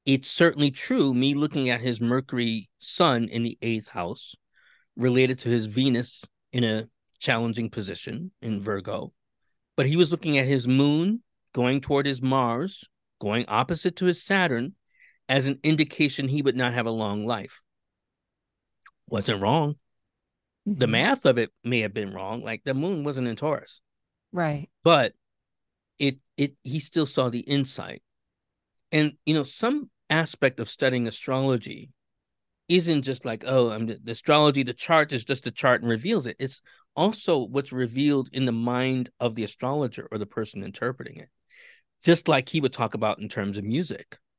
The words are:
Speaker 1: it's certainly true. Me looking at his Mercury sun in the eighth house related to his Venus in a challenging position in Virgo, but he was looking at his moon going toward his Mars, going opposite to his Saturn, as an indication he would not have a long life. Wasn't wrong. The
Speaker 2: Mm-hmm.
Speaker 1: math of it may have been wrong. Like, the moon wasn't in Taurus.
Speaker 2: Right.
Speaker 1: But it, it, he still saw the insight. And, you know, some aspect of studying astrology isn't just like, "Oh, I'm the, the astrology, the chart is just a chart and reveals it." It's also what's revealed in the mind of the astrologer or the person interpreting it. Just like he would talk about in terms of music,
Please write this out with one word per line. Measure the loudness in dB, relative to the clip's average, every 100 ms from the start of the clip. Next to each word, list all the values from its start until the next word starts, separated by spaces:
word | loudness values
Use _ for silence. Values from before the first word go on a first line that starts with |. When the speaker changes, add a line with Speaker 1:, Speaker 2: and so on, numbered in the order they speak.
| 0
Speaker 1:
it's | 0 0
certainly | 4 4 4 0
true. | -2 -2 0 2
Me | 2 2
looking | 0 0 0 -2
at | 0
his | -2 -2
Mercury | 0 0 -2 -2 -2 -2 -8 _
sun | -6 2 2 2 0
in | -2
the | -4 -4
eighth | -4 -4 -6
house | -8 -6 -8 -14 -18 _ _ _ _ _ -2
related | 2 4 4 2
to | 0
his | 0 0
Venus | 0 2 0 -2 -10 -16 _ _
in | -2
a | 0 -2 -6 _ _ -6
challenging | -2 0 0 -2 -6
position | -6 -8 -10 -10 -10 -10 -10
in | -6 -6
Virgo, | -4 -6 -6 -8 -10 _ _ _ _ _ _ -2
but | 2
he | 2
was | 2
looking | 0 0 2
at | 2
his | 2 4
moon | 4 4 4 0 -2 _ _ _
going | -2 0 0
toward | 0 0 2
his | 0
Mars, | 2 2 2 0 -6 -10 -20 _ _ -8
going | -2 -2 0
opposite | 0 0 0 -2 0
to | 0
his | 0
Saturn, | 0 2 2 0 -4 -8 _ _ _ _ 0
as | 2 2
an | 0
indication | 2 2 2 2 0 0 -2
he | 0
would | 0 2
not | 0
have | 0 0
a |
long | 0 -2 -2 -2
life. | -4 -6 -18 _ _ _ _ _ _ _ _ _ _ _ _ -20 _ -6
Wasn't | -4 -2 0
wrong. | 2 2 2 -4 _ _ _ _ _ _ _ _ -4 0
The | 2
Speaker 2:
Mm-hmm. |
Speaker 1:
math | 4 2 4 4
of | 2
it | 0 _
may | -2 0
have | 0
been | -4 -6
wrong. | -8 -8 -8
Like, | -8 -8
the | -4
moon | -2 -2 -4
wasn't | -4 -4 -4
in | -2
Taurus. | -4 -4 -8 -20 _ _ _ _ _
Speaker 2:
Right. | -4 -2 -4 -8 _
Speaker 1:
But | 4 4 4 -4 _ _ _ _ _ _ _ -2
it, | -2 -2 _ -4
it, | -4 -4
he | -6 -6
still | -2 -2 0
saw | 0 0
the | -2
insight. | -2 0 -2 -6 -12 -14 _ _ _ _ _ _ _ _ 0
And, | 2 2 0 0
you |
know, | 0
some | 0 -2 -2 -2 -4 _ -2
aspect | 0 0 2 0 0
of | -8
studying | 0 2 2 -2
astrology | -6 -4 0 2 0 -2 -14 -16 _ _ _ _ _ _ _ 2
isn't | 2 4 0
just | 0 -6 -6
like, | -6 0
"Oh, | 2 2
I'm | 0 -6
the, | -8
the | -10
astrology, | -4 4 6 6 4
the | 0
chart | -2 2 4 4
is | -2
just | -4 -4 -6
a |
chart | 0 4 4
and | 2
reveals | 0 0 -2 -2
it." | -6
It's | -8 -10 _ _ _ 0
also | 0 0 0 0 2
what's | -4 -4
revealed | -4 -2 0 2 2 0
in | -2 0
the |
mind | 0 0 0 0 -2 -4 -4
of | -4 -2
the |
astrologer | -8 -6 -4 -2 -4 -6 -10
or | -8
the | -8
person | -8 -8 -10
interpreting | -12 -6 -6 -6 -14 -16
it. | -20 _ _ -20 -20 _ _ _
Just | 2 4 4
like | 2 2
he | 0
would | 0
talk | -2 -4
about | -2 -2 -2
in | -6
terms | -6 -4 -4
of |
music, | -2 -2 -4 -8 -16 -20 _